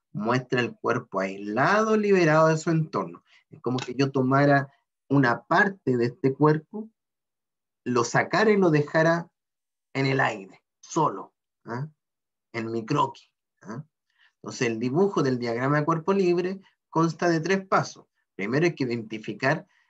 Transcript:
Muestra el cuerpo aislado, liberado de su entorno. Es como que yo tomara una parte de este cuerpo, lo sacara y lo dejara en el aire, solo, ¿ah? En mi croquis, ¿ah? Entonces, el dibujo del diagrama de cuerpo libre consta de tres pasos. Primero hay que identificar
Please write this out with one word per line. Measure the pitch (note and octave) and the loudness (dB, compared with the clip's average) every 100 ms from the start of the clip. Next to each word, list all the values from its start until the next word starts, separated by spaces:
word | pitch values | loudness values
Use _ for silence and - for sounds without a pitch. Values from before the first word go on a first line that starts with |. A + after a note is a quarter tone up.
| _ | _
Muestra | G2+ G#2+ B2+ C3 B2+ | -6 -2 -2 -2 -2
el | A#2 - | -2 -4
cuerpo | A#2 A#2 - G2 | -4 -4 -4 -6
aislado, | F#2+ G2 G#2 A2 D#3 G#3 A3 A3 | -6 -6 -6 -2 2 2 2 0
liberado | G#3 F#3+ E3 D#3 D#3+ | 2 4 4 4 4
de | D#3+ | 2
su | E3+ | 0
entorno. | E3 D#3 G#2 F2 F2 _ _ _ | 0 0 -4 -6 -12 _ _ _
Es | - | -10
como | A#2 B2+ | -6 -4
que | B2+ | -4
yo | B2 C#3 | -4 -2
tomara | C3+ B2+ C3+ C#3+ C#3 C3+ _ _ _ - | 0 2 4 4 2 0 _ _ _ 0
una | C#3 B2+ A#2+ | 2 2 0
parte | - E3+ G3+ G3 - B2 | 0 2 2 -2 -2 0
de | A#2+ | 0
este | - C3+ | 0 -2
cuerpo, | C3+ D3+ D#3 - G#3+ A3 _ _ _ _ _ _ _ _ _ | 2 2 2 -4 -12 -14 _ _ _ _ _ _ _ _ _
lo | B2+ B2 | -2 0
sacara | A#2 E3+ - E3+ A3 | 0 0 0 2 4
y | G3+ | 4
lo | F3+ | 4
dejara | D3+ D3 E3 E3 E3+ E3+ _ _ _ _ _ _ | 2 2 2 2 2 -4 _ _ _ _ _ _
en | C3+ C3+ | -4 0
el | C3+ | 0
aire, | C3 A2 F#2+ - _ _ | -2 -4 -12 -20 _ _
solo, | - E3+ C#3+ G2 - _ _ _ A2 | -8 -2 -2 -4 -12 _ _ _ -12
¿ah? | A#2+ D#3 _ _ _ _ _ _ | -10 -10 _ _ _ _ _ _
En | A#2 A2+ | -10 -6
mi | A2+ A2 | -6 -2
croquis, | D3 C3+ - _ _ _ _ | -2 -2 -4 _ _ _ _
¿ah? | - A#2 - _ _ _ _ _ | -16 -14 -16 _ _ _ _ _
Entonces, | - - A#2+ | -14 -4 -2
el | A2+ | -2
dibujo | B2 D3 G3 G3 | -2 0 0 2
del | C3+ B2 | 0 -2
diagrama | A#2+ A#2 C3+ D3+ | -4 -2 0 0
de | D3+ | 0
cuerpo | E3 D#3 | -2 0
libre | G3 F3+ F3 F3+ F#3+ - _ _ | 0 2 0 -2 -8 -14 _ _
consta | - E3 D#3 F3 | 0 0 0 0
de | E3 | 0
tres | D3+ G3 F#3+ | 0 -2 0
pasos. | G3 C#3+ - _ _ _ - | -2 -2 -10 _ _ _ -8
Primero | G2+ C3+ E3+ | -2 0 0
hay | D#3+ | 0
que | |
identificar | B2+ A#2 G#2+ G#2+ - G2+ C3 E3 - _ | -4 -4 -8 -10 -10 -4 -2 -2 -6 _